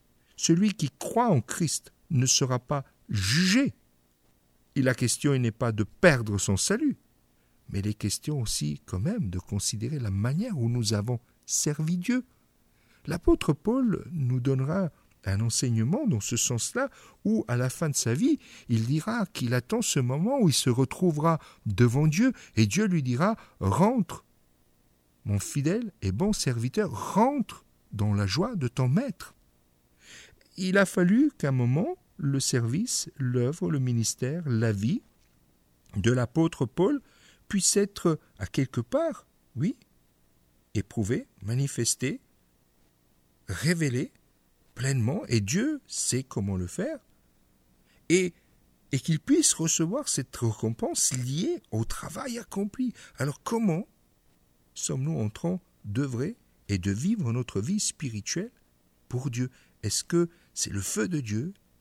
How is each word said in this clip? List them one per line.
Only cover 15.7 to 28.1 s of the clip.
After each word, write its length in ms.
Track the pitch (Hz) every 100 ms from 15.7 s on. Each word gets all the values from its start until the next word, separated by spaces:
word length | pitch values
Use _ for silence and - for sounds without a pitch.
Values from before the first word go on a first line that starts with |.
| 113 113 208 285
dans 140 | 117
ce 160 | - 120
sens-là, 520 | - 117 - 240 269 - - - 202
où 180 | 220 -
à 80 | 120
la 120 | 127
fin 200 | - 160
de 60 | 139
sa 180 | 180
vie, 260 | 185 262 302 - - -
il 160 | 113 113
dira 400 | 151 214 233 190
qu'il 260 | - 123
attend 280 | 123 - 226
ce 180 | - 147
moment 400 | 123 139 196 277
où 80 | 190
il 60 |
se 160 | 123 -
retrouvera 720 | 120 131 - 180 151 160 160 - - -
devant 420 | 95 120 123 156
Dieu, 240 | 156 254 - - -
et 100 | 110
Dieu 200 | 131 214
lui 180 | 175
dira, « 320 | 123 123 185 226 - -
Rentre, 640 | 95 117 202 254 180 - - _ _ _ _ _ _ _ _ _ 104
mon 120 | 101
fidèle 540 | - 143 139 208 233 -
et 120 | 98
bon 180 | 95 196
serviteur, 840 | 208 - 120 120 208 208 101 - 185
rentre 500 | 240 285 - - _ _ _
dans 220 | 107 104